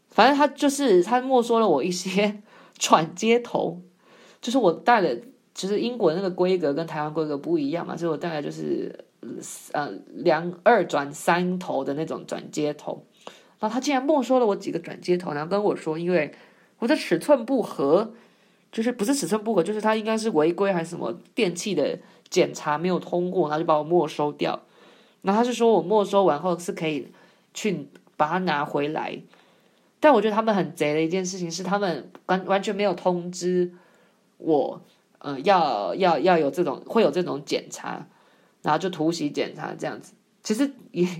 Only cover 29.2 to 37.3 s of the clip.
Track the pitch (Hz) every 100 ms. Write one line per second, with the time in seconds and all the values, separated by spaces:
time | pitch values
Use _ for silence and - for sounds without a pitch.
29.2 | - _ _ _ _ _ _ _ 302 233
30.2 | 214 208 220 196 156 - 147 151 160 185
31.2 | 185 190 175 165 185 202 202 147 - -
32.2 | - 185 190 196 196 196 202 190 185 175
33.2 | 175 180 175 180 180 - _ _ _ _
34.2 | _ - 151 151 117 - - _ _ _
35.2 | - 135 160 190 151 110 95 90 185 156
36.2 | 170 175 143 139 165 120 - 233 180 139
37.2 | 170